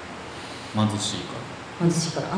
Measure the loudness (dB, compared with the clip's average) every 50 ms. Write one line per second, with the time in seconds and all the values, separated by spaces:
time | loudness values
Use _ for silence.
0 | -10 -10 -10 -10 -10 -10 -10 -10 -10 -10 -10 -10 -8 -2 2 4 4 4 4 2
1 | 0 0 0 -2 -4 -4 -6 -8 -8 -8 -10 -10 -10 -10 -2 4 4 6 6 6
2 | 2 2 0 -2 -2 0 2